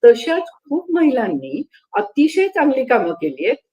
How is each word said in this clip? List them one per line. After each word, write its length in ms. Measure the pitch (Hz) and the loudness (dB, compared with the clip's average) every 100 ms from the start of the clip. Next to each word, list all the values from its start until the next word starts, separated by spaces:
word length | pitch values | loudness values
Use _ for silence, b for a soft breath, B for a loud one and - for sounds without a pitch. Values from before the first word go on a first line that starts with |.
तशाच 380 | 240 240 - 330 339 _ _ | 6 4 0 -4 -6 _ _
खूप 220 | 294 359 | -6 -2
महिलांनी 720 | 349 311 254 208 147 135 165 302 b b | 0 2 2 -2 -6 -8 -10 -12 b b
अतिशय 560 | - 415 - 302 370 381 | -6 -4 0 0 2 -2
चांगली 360 | 381 294 262 | 2 0 0
कामं 280 | 247 240 170 | 0 0 0
केली 340 | 160 156 131 185 | -4 -6 -4 -4
आहेत 100 | 277 _ | -4 _